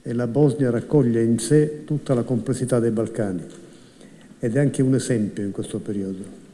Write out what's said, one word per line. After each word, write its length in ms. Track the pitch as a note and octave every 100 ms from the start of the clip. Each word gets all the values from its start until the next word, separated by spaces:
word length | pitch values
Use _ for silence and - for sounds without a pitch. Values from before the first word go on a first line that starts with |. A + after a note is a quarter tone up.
e 120 | -
la 140 | A#2+ A#2+
Bosnia 420 | A#2 D3 A#2+ B2+
raccoglie 540 | A2+ - D3+ A#2+ A2+
in 160 | A#2 A#2
sé 440 | - D3+ D3+ - -
tutta 280 | D3 -
la 100 | B2
complessità 560 | A#2 A#2+ A2 A#2+ B2+ B2
dei 120 | A#2
Balcani 520 | A2+ A2 A2+ G2+ F2+ D2+ - - - - - - - - -
ed 160 | B2 B2
è 40 |
anche 220 | C#3+ -
un 140 | C3 C3
esempio 480 | - A#2+ G#2 -
in 80 | G2+
questo 280 | F#2+ G2 G#2+
periodo. 640 | - G2+ G2 F#2 G2+ - -